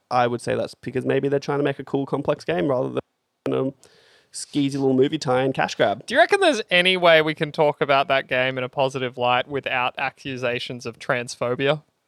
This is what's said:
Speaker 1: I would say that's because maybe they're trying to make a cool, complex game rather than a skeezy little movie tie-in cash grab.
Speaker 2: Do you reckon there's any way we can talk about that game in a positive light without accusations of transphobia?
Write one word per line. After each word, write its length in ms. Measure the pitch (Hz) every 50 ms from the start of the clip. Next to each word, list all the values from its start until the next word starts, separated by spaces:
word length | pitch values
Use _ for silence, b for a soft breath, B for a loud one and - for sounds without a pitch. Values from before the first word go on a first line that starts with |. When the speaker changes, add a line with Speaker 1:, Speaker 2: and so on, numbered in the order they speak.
| _ -
Speaker 1:
I 160 | 120 127 120
would 120 | 120 120 117
say 140 | - 123 113
that's 220 | 117 101 - -
because 280 | - - 131 117 127 123
maybe 260 | 131 131 135 135 143
they're 100 | 139 139
trying 180 | - - 143 143
to 40 | 143
make 160 | 143 139 -
a 40 | 135
cool, 220 | - - 139 139
complex 400 | - - 139 147 - 147 - -
game 220 | - 160 175 170
rather 220 | 143 131 123 135 135 123 127 - _ _ _ _ _ _ _ -
than 80 | 135 131
a 180 | 131 131 135 - b b b b b b b b b b b
skeezy 420 | - - - - - 147 139 135 135
little 200 | 139 135 135 131
movie 240 | 127 135 147 156
tie-in 340 | 151 - 135 123 127 135 135
cash 220 | 131 - - - -
grab. 320 | - 135 107 101 - -
Speaker 2:
Do 80 | - 220
you 60 | 277
reckon 220 | 349 - 403 392
there's 200 | 381 330 269 214 - -
any 260 | 180 175 180 185 185
way 280 | 180 175 170 165 160 156
we 100 | 156 151
can 180 | - 160 151
talk 300 | - - 156 147 143 -
about 260 | 156 139 139 135 139 139
that 180 | 135 135 -
game 320 | - 135 127 127 131 131 127
in 40 | 127
a 60 | 127
positive 480 | - 143 135 131 131 135 127 123 123
light 300 | 123 120 123 123 123 131
without 480 | - 143 135 123 - 131 127 123 127 -
accusations 880 | - 139 131 - - - 143 131 123 131 120 120 120 - - 131 123 123
of 140 | 120 110 -
transphobia? 840 | - - 139 123 120 120 - - 127 120 123 127 139 135 151 151 - _ _ _ _